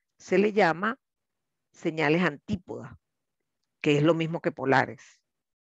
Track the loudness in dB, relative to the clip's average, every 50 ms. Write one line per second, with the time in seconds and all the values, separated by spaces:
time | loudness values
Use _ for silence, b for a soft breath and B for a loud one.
0 | _ _ _ _ -4 0 2 2 2 2 2 2 2 2 2 0 -4 -6 -6 -8
1 | _ _ _ _ _ _ _ _ _ _ _ _ _ _ _ -8 -8 -6 -2 0
2 | 0 2 2 2 0 0 -2 -6 _ -8 -8 -8 -8 -10 -14 -14 -14 -16 -18 -20
3 | _ _ _ _ _ _ _ _ _ _ _ _ _ _ _ _ 0 2 2 4
4 | 4 2 2 2 -2 -4 -6 -6 -6 -6 -6 -2 0 2 2 2 2 0 -6 -14
5 | -20 -20 _ _ _ _ _ _ _ _ _ _ _